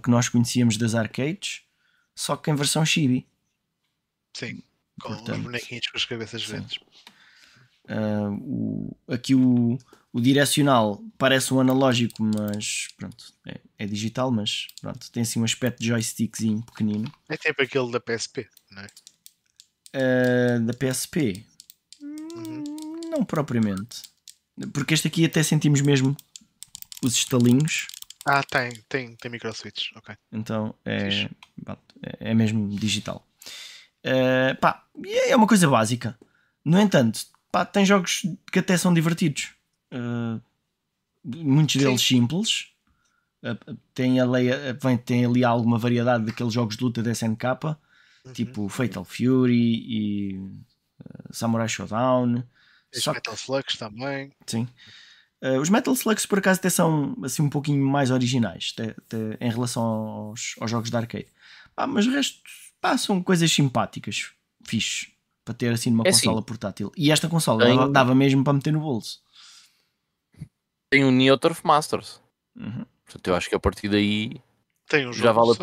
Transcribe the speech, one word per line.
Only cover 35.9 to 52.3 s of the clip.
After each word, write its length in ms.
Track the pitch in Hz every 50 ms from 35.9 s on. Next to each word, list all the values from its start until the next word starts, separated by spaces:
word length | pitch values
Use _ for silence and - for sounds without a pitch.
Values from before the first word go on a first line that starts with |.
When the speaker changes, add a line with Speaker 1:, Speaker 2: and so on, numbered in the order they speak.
| 127 120 - 110 - _ - _ _ _ _ _ _ _ -
Speaker 1:
No 160 | 147 170 196
entanto, 400 | 214 190 - 147 120 110 107 - - _ _ _ _ -
pá, 120 | - 180 180
tem 200 | - - 202 196
jogos 360 | 185 202 190 170 - - - - 160 175 - _ -
que 80 | - 185
até 180 | 170 - 185
são 160 | 165 - 180
divertidos. 580 | 170 165 156 165 170 - 175 151 135 - - - - _ _ _ _ _ _ -
Eh, 480 | - 123 120 120 120 120 117 117 113 110 - _ _ _ _ _ _ _ _ _ _ _ _ _ _ _ -
muitos 500 | - 117 170 165 135 135 156 151 127 -
Speaker 2:
Sim. 40 | 135
Speaker 1:
deles 220 | 139 135 131 120
simples. 680 | - - 127 123 120 120 156 185 226 - - - - - _ _ _ _ _ _ _ _ _ _ _ _ _ _ -
Eh, 120 | 117 110 - - 151 117 - _ _ -
tem 260 | - 127 127 127 127
ali, 280 | 127 123 127 127 123 123
eh, 240 | 127 143 143 131
vem, 240 | 113 - 131 131 123 113
tem 260 | - - 123 120 123
ali 200 | 120 123 123 123
alguma 340 | 117 117 120 110 117 117 110
variedade 460 | 120 120 120 117 117 123 123 117 110
daqueles 280 | 113 110 - 120 117
jogos 240 | 107 123 120 104 107
de 60 | -
luta 180 | 127 123 113 117
da 80 | 110 120
S 120 | 110 - 117
N 120 | 110 110
K, 420 | - - 127 131 - - 156 151 _ _ _ _ _ _ _ _ _ _
Speaker 2:
Uhum. 80 | 131
Speaker 1:
tipo 360 | 123 - 117 123 - 107 104 95
Fatal 340 | - - 127 101 - 92 87
Fury 480 | - - - 117 127 131 127 127 123 120 120 117 117 113 113 -
e, 500 | - 113 110 107 104 101 101 101 98 95 95 95 95 101 101 107 _ _ _ _ _ _ _
eh, 220 | - - - - - -
Samurai 380 | - - 117 117 113 113 113 110
Showdown. 720 | - - 95 90 104 113 127 127 127 127 123 120